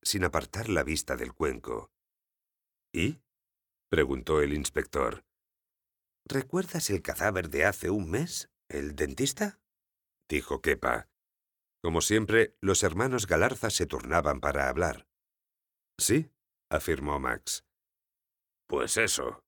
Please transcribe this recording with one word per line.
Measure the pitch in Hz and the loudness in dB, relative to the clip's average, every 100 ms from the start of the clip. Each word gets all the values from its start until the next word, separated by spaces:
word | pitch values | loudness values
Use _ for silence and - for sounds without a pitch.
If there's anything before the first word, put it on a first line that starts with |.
sin | - 101 | -4 0
apartar | 90 80 - 98 110 | 0 0 -2 -8 -2
la | 87 | 0
vista | 65 76 - 64 | 0 -2 -4 -6
del | 62 | -6
cuenco. | - 76 60 - 57 - _ _ _ _ _ _ _ _ _ _ | -4 -4 -2 -8 -10 -10 _ _ _ _ _ _ _ _ _ _
"¿Y?", | 85 101 160 _ _ _ _ _ _ _ | 0 0 -2 _ _ _ _ _ _ _
preguntó | 82 67 67 60 78 | 2 2 0 2 2
el | 73 | 4
inspector. | 76 71 - - 73 60 - _ _ _ _ _ _ _ _ _ _ - | 0 -2 -4 -4 -2 -2 -4 _ _ _ _ _ _ _ _ _ _ -4
"¿Recuerdas | 135 131 180 190 170 - | -4 -2 -4 -2 -4 -2
el | 95 | -2
cadáver | - - 101 95 85 | -2 -2 0 0 -2
de | 71 90 | 2 2
hace | 98 - | 2 -2
un | 104 82 | -2 0
mes, | 101 170 - - _ _ | -2 -2 -6 -10 _ _
el | 73 73 73 | -6 -6 -2
dentista?", | 76 67 139 - 208 - _ _ _ _ _ _ _ | -2 0 -2 0 -4 -4 _ _ _ _ _ _ _
dijo | 73 - 69 | -4 -2 -2
Kepa. | 78 69 65 58 - _ _ _ _ _ _ _ | 0 2 0 -2 -6 _ _ _ _ _ _ _
Como | 85 82 | 0 2
siempre, | - 107 110 110 110 _ | 4 2 4 4 4 _
los | 95 92 | 2 2
hermanos | 98 82 131 127 95 | 2 2 0 0 2
Galarza | 82 110 123 113 | 4 4 0 -2
se | - 85 | -2 -2
turnaban | 69 - 85 73 69 | -4 0 2 2 0
para | 71 71 67 | 0 0 0
hablar. | 65 87 - _ _ _ _ _ _ _ _ _ - | 0 -2 -2 _ _ _ _ _ _ _ _ _ -4
"Sí", | - 127 160 _ _ _ _ | 2 2 0 _ _ _ _
afirmó | 76 - 76 71 71 | -2 0 -2 -2 -2
Max. | 65 58 - - _ _ _ _ _ _ _ _ _ _ _ | -2 -4 -6 -10 _ _ _ _ _ _ _ _ _ _ _
"Pues | 73 58 110 | -4 -2 0
eso", | 107 - 62 - | 0 0 -4 -8